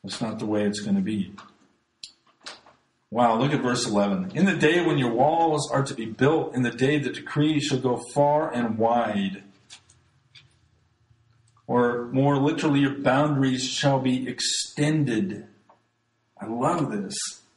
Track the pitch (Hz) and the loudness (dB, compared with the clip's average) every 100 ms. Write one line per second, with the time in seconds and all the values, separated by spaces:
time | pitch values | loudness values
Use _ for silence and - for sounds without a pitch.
0 | 95 - 113 101 107 107 104 101 104 98 | -12 -8 -6 -6 -2 0 0 -2 0 0
1 | 95 107 92 - - _ _ _ _ _ | 0 -4 -6 -10 -20 _ _ _ _ _
2 | - _ _ _ - - - _ _ _ | -20 _ _ _ -20 -20 -20 _ _ _
3 | _ 113 120 113 139 143 123 123 - 101 | _ 2 2 4 2 0 0 -2 0 0
4 | 101 90 - 147 190 151 151 175 165 147 | 2 0 -4 2 2 4 4 4 2 2
5 | 123 113 143 165 165 151 - 139 135 - | 0 2 2 2 2 0 0 -2 -2 -6
6 | 110 110 135 160 - 131 120 - 131 147 | -8 2 2 4 0 -2 -2 0 0 2
7 | 123 - - 147 151 151 - 131 131 120 | -2 -8 -6 0 2 2 0 -2 0 -2
8 | - 143 143 151 160 120 117 107 113 120 | -4 0 2 2 0 -2 -2 0 2 2
9 | 107 101 95 - - _ _ - _ _ | 0 -2 -4 -6 -18 _ _ -20 _ _
10 | _ _ _ - _ _ _ _ _ _ | _ _ _ -20 _ _ _ _ _ _
11 | _ _ _ _ _ _ - 123 120 120 | _ _ _ _ _ _ -2 2 2 0
12 | 120 131 143 139 143 160 156 139 139 - | -2 2 4 4 2 2 2 4 2 2
13 | 131 135 151 139 135 127 - - 143 123 | 2 2 2 2 0 0 -4 0 2 2
14 | 127 127 - - - - - - 151 156 | 2 0 -4 -4 -4 -4 -6 -2 0 2
15 | 135 110 98 101 - _ _ _ _ _ | 0 0 -2 -6 -12 _ _ _ _ _
16 | _ _ _ - 107 120 147 170 131 104 | _ _ _ -14 -8 -2 -2 0 -2 -4
17 | 92 - - - _ | -6 -8 -10 -12 _